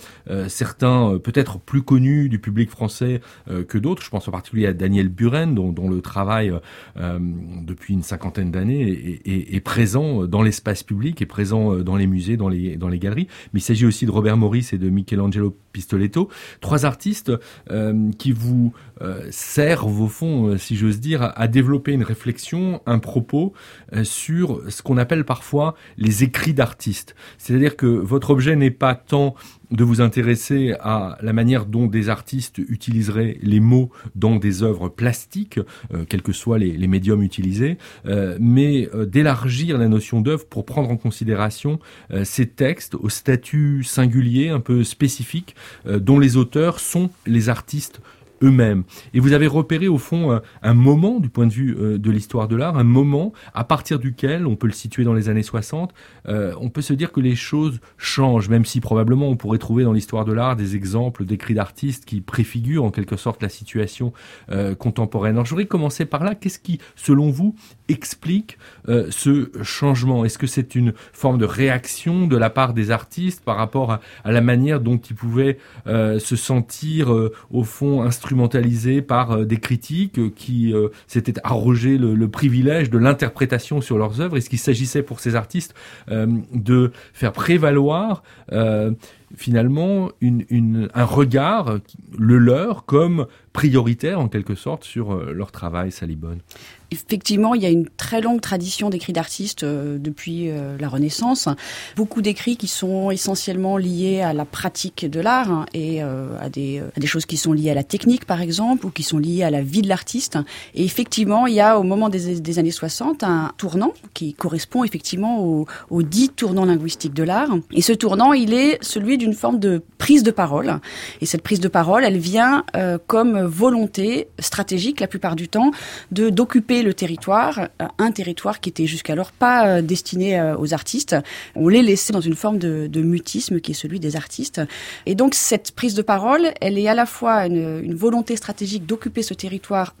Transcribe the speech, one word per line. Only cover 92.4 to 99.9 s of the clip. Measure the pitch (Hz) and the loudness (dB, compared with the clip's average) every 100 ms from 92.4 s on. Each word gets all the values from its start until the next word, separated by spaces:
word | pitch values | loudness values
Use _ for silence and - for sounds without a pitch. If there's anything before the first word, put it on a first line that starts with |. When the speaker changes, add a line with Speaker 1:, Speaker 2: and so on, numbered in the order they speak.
| 120 135 220 196 | 8 4 0 -4
Speaker 1:
comme | - 143 175 165 120 - _ | 0 2 4 0 -2 -10 _
prioritaire | - 151 127 117 117 156 190 | 0 4 4 4 0 -2 -2
en | 120 | -2
quelque | 107 98 | -2 -4
sorte | 95 143 156 | -6 -6 -8
sur, | - 117 104 | -8 -8 -4
euh, | 90 76 | -4 -4
leur | 85 98 | -8 -8
travail, | - 87 87 92 | -8 -6 -4 -6
Sally | - 82 78 | -6 -8 -8
Bone ? | 82 85 - - - - - | -8 -12 -14 -20 -20 -20 -14
Speaker 2:
Effectivement, | 165 - 196 - 208 226 | -14 -6 -4 0 2 2
il | 240 | 2
y | 185 | 2
a | |
une | 170 165 | 2 0
très | - - 226 | -8 -4 -2
longue | 233 233 | 0 -2
tradition | - 185 185 - 208 | -2 -4 -4 -4 -4
d'écrits | 180 - | -4 -4
d'artistes, | 165 160 - 202 - | -4 -6 -8 -8 -6
euh, | 147 143 147 | -4 -4 -4